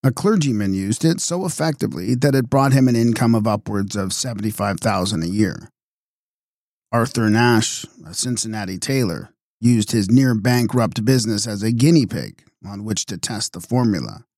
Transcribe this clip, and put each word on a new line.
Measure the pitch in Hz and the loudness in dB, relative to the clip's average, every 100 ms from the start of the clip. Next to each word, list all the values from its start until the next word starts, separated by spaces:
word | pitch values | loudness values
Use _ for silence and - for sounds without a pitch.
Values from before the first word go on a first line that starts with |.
A | 135 | 0
clergyman | 123 196 214 147 107 101 | 0 0 2 2 0 -2
used | 95 98 - 160 | -2 -2 0 0
it | 165 | 0
so | - 175 185 | -4 -4 -6
effectively | - 156 147 - - 92 123 | -4 -4 -2 -6 -6 -4 0
that | 147 135 | 2 2
it | 123 | 2
brought | 135 135 | 2 4
him | 135 131 | 4 4
an | 117 | 4
income | 117 113 117 | 2 2 2
of | 117 107 | 2 2
upwards | 104 - 101 98 101 | -2 -2 -4 -4 -4
of | 95 | -6
seventy-five | - 131 107 107 - 101 92 | -6 -8 -6 -6 -4 -4 -2
thousand | 113 95 92 101 | -2 -2 -2 -4
a | 82 | -4
year. | 101 101 - - _ _ _ _ _ _ _ _ _ _ _ _ | 0 0 -2 -14 _ _ _ _ _ _ _ _ _ _ _ _
Arthur | 117 113 - 110 | 0 0 0 2
Nash, | 107 123 117 110 - - - - | 4 4 4 0 -6 -12 -18 -14
a | |
Cincinnati | 87 127 120 113 110 95 92 | -8 -4 -4 -6 -8 -8 -8
tailor, | - 135 113 80 - _ _ _ | -4 0 0 -4 -10 _ _ _
used | 120 117 104 | 2 4 2
his | 113 98 | 0 4
near-bankrupt | 123 135 113 110 123 117 120 113 - 110 | 4 4 2 2 2 2 0 0 0 2
business | 131 110 104 113 | 2 2 -4 -4
as | 101 | -4
a | 110 | -2
guinea | 117 139 170 113 | 2 4 4 2
pig | - 57 - _ _ - | -4 -10 -14 _ _ -14
on | 101 | -12
which | 107 107 - | -6 -6 -6
to | 92 | -8
test | - 107 - | -8 -6 -8
the | - | -10
formula. | 85 123 120 90 57 50 _ | -2 0 2 0 -6 -14 _